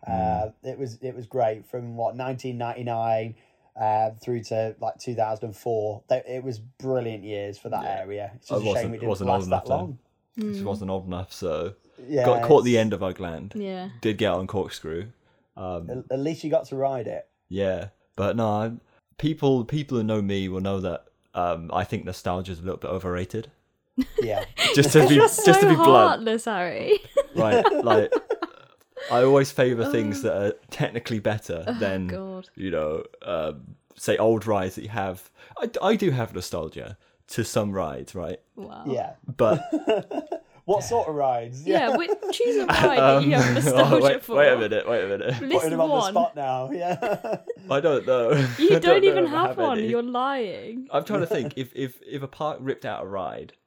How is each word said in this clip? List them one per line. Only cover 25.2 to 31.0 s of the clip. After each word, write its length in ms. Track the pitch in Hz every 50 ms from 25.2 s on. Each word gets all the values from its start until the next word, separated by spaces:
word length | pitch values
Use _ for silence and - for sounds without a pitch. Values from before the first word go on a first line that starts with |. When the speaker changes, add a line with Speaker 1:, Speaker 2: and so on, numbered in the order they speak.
| 427
Speaker 2:
just 200 | 440 - - 427
to 100 | 392 381
Speaker 3:
so 60 | 392 403 403
Speaker 2:
be 60 | 349
blunt. 100 | 311 330
Speaker 3:
heartless, 600 | 339 - - - 359 302 - 226 220 220 226 -
Harry. 520 | 233 220 190 180 175 - - - - 415 403 - - -
<laughs> 180 | - 554 - -
Speaker 2:
Right, 280 | - 113 - - - - 427 392 294 -
like, 280 | 120 110 107 104 95 - - - - 466 - - - - - - _ _ _ _ _ _ - - -
I 120 | 117 120 123
always 280 | 131 139 139 143 139
favour 340 | - - 135 127 123 117 117 -
things 280 | - 120 110 107 104 92 -
Speaker 3:
Oh. 40 | 110
Speaker 2:
that 80 | 82
are 160 | 95 101 101 - - _ _
technically 480 | - - 151 - - 120